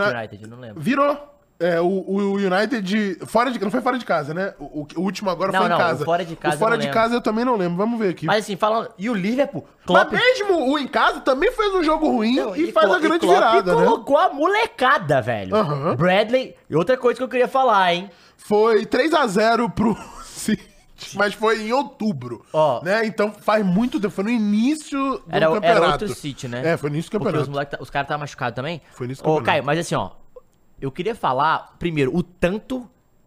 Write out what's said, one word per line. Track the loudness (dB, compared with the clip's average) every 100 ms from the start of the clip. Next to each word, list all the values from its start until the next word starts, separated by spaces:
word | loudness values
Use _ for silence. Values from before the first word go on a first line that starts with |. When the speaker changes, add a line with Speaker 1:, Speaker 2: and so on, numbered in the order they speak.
Speaker 1:
Uni- | 0 -2
Speaker 2:
United, | -8 -12
eu | -18
não | -16
lembro. | -16 -6
Speaker 1:
Virou. | -2 2 0 0 -8 _ _ _
É, | 0 2
o, | 2
o | 0 -2 0 0 0
United | 0 2 0 -2
de, | -2 0 -2 -4 -2
fora | 0 0
de, | -2
não | -4
foi | -2
fora | -2 -2
de | -2
casa, | -2 -2
né? | -6 -6 -8
O, | -12 -10
o, | -8 -4
o |
último | -4 -4 -6
agora | -2 -2
Speaker 2:
Não, | 2
Speaker 1:
foi | 2
em |
Speaker 2:
não, | 2
o |
Speaker 1:
casa. | 2 2 2
Speaker 2:
fora | 2
de | 0
casa | -4 -4 0
Speaker 1:
O |
fora | 2
Speaker 2:
eu | 2
não |
Speaker 1:
de | 0
Speaker 2:
lembro. | 0
Speaker 1:
casa | 2 0
eu |
também | 0 0
não | 0
lembro. | 0 0 0
Vamos | -2 0
ver | -2
aqui. | -2
Speaker 2:
Mas | 0 0
assim, | 0 -2
falando, | 0 0 -4 -6
e | -4
o |
Liverpool, | -2 0 0 -2 -4 -12 _
Speaker 1:
Mas |
Speaker 2:
Klopp | 2 4 4
Speaker 1:
mesmo | 2 2 2 0 0 2
o | 0
em | -2
casa | 0 2 2
também | 0 2 0
fez | 0 0
um | 0
jogo | 2 2 2
ruim | 2 2 0
Speaker 2:
Não, | -2 -2
Speaker 1:
e | 0
Speaker 2:
e |
Speaker 1:
faz | 2 4
Speaker 2:
Klo-, | 4
Speaker 1:
a |
grande | 2 2 4
Speaker 2:
e |
Klopp |
Speaker 1:
virada, | 4 6 4 4
né? | 4
Speaker 2:
colocou | 4 2 2 2
a | 2
molecada, | 2 0 0 -2 0 2 2 2 0
velho. | 0 -4 0
Speaker 1:
Aham. | 0 0 -2 -2 0
Speaker 2:
Bradley, | 2 2 2 0 -2 -10 _
e |
outra | -2 0 2
coisa | 0 0
que |
eu | -2
queria | 0 0
falar, | 2 4 4 4
hein? | 0 -4 -16 -20 _
Speaker 1:
Foi | 0 2 4 4 2
três | 0 2
a | 2 2
zero | 2 2 2 0
pro | 0 -2 -2 -8
<laughs> | -18
City, | -18 -10 -4 -4 -6 -20 _ -20 -12
mas | -4 -2
foi | 0 0 0
em | 0
outubro, | -2 -2 -4 -6 -4 -8 -12 -6
Speaker 2:
Ó. | 0 2 2
Speaker 1:
né? | 0 0 0
Então | -2 -2
faz | -2 0 2
muito | 2 2 0 -2
tempo, | -4
foi | -4
no | -2
início | 0 0 2 2 0 -4 -4
do | -4 -4 -4
Speaker 2:
Era | 0 2
o, | 2
era |
Speaker 1:
campeonato. | 4 4 4 0
Speaker 2:
outro | -4
City, | -8 -10 -10 -10
né? | -4 -2
Speaker 1:
É, | -2
foi | -2
no | -4
início | -4
do | -4
Speaker 2:
Porque |
Speaker 1:
campeonato. | -2 -2 -2
Speaker 2:
os |
moleque | -4 -6
tá, | -10
os | -8
cara | -6 -4
tá | -6
machucado | -8 -8 -8 -6
também. | -8 -8 -14
Speaker 1:
Foi | -12 -10
no |
início | -4
do | -2
Speaker 2:
Ô, | 0
Speaker 1:
campeonato. | 0
Speaker 2:
Caio, | -2
mas | 0 -2
assim, | -2
ó, | -4 -6 -10 -20 -20 -20 _ _ -12
eu | -10
queria | -6 -6
falar, | -4 -2 0 0 -2 -4 _
primeiro, | -4 0 0 0
o |
tanto | -4 _ -4 -4 -8 -10 -10 _ _ _